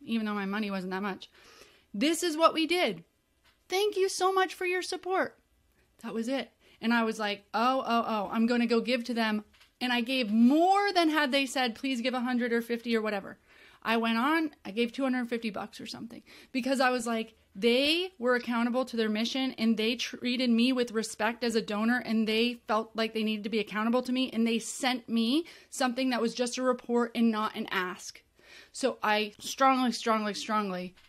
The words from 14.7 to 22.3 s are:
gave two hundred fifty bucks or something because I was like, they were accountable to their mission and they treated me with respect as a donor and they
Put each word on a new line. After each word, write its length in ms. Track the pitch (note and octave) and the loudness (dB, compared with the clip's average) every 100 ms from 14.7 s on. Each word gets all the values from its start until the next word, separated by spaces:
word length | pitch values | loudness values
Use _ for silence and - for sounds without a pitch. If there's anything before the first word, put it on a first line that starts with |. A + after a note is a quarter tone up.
gave 200 | G3+ A#3 | -2 -2
two 120 | A#3 | 0
hundred 260 | C4+ B3+ A#3 | -2 -2 -2
fifty 220 | A#3 A3+ | -4 -4
bucks 320 | F#3+ G#3+ - | -6 -10 -12
or 40 | - | -14
something 360 | - A3+ - - - - | -12 -14 -16 -20 -20 -8
because 300 | C4 B3+ C4+ | -4 -2 2
I 80 | B3+ | 2
was 180 | B3+ A#3+ | 0 -2
like, 280 | A3+ A3 - _ | -4 -6 -12 _
they 560 | G3 A#3 A#3+ C#4+ E4 F#4 - | -2 2 4 4 2 -2 -4
were 180 | A#3+ B3 | 0 0
accountable 500 | A#3 A#3+ A#3+ A#3+ A#3+ | 0 0 0 0 -2
to 100 | A3+ | -2
their 140 | G#3+ | 0
mission 420 | G#3+ A#3 C4 C4 - | 0 -2 -2 -2 0
and 180 | A3+ A3 | 2 2
they 200 | A3 B3+ | 0 -2
treated 520 | - - B3 B3 B3+ | -4 -6 -4 0 2
me 240 | A3+ B3 | 4 4
with 200 | B3+ A#3+ | 2 0
respect 520 | G#3+ A3 - G#3+ A#3 | -2 -4 -2 -4 -2
as 120 | A#3+ A3+ | -2 -2
a 60 | |
donor 400 | G#3+ G#3 A3+ B3 | -2 0 0 0
and 220 | - A3 | 0 0
they 280 | A3 | 2